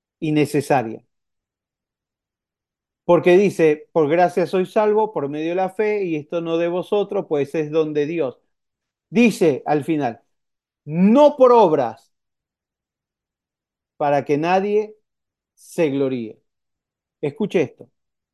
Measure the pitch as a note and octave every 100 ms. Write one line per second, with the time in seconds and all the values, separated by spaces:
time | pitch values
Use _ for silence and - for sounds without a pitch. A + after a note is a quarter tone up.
0 | _ - D#3+ D3+ C#3 D3 - C#3 A2 A2+
1 | _ _ _ _ _ _ _ _ _ _
2 | _ _ _ _ _ _ _ _ _ _
3 | - E3+ F3+ F3+ G3 - D#3+ D3+ - E3+
4 | D3 E3+ F3 F#3+ E3 F#3+ F3+ A3 G#3+ G#3+
5 | G#3+ E3+ C#3 D3+ D#3+ F3+ F#3 F#3+ G#3+ G#3+
6 | F#3 D3+ C#3+ F3 E3+ E3 E3+ F3+ - G#3
7 | G3 G3+ - D3 C#3 D#3+ D3+ D#3+ D#3 D3
8 | D3 E3+ C3 - _ _ _ _ _ _
9 | _ F3+ A#3+ - E3+ C3 - D3+ C3+ D#3
10 | B2+ A2 _ _ _ _ _ _ D3 E3
11 | G3 B3+ D4 D4 B3+ A#3+ F#3 D3+ A2+ G#2+
12 | _ _ _ _ _ _ _ _ _ _
13 | _ _ _ _ _ _ _ _ _ -
14 | D3 C#3+ C#3+ D3 E3 F#3+ G3+ G#3 G#3+ -
15 | _ _ _ _ _ _ - - D#3 C#3
16 | C3+ B2+ A2 - _ _ _ _ _ _
17 | _ _ D3 - G#3 F#3+ C3 - - _
18 | _ _ _